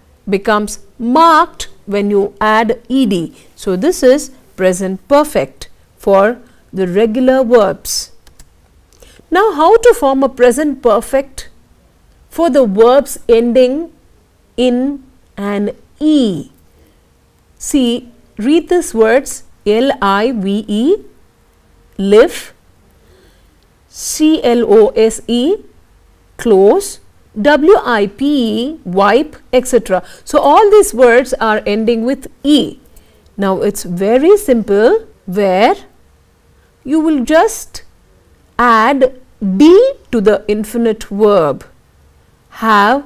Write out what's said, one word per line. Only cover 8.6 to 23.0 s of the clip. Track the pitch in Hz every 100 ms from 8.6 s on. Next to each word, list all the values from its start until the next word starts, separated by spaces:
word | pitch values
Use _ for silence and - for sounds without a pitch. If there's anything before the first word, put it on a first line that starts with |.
| _ _ _ _ - - _
Now, | 339 427
how | 294 330 453
to | 480 -
form | 277 269
a | 269
present | - 247 240 302 269
perfect | 240 214 - - 277 - - - _ _ _ _ _ _ _
for | - 330
the | 269 233
verbs | 190 233 269 - - -
ending | 226 240 233 254 277 330 _ _ _ _ _ _ -
in | 247 247 269 277 - _ _ -
an | 202 202 202 - _ -
E? | 302 294 226 165 - _ _ _ _ _ _ _ _ _ _ _
See, | - 285 240 240 - - _ -
read | 226 330 311
these | 359 -
words: | 226 220 247 277 - - _ 208
L | 220 269 254
I | 202 196 226
V | 233 190 202 214
E, | 208 269 415 - _ _ _ _ _ _ _ _ -
live, | 196 208 330 - - _ _ _ _ _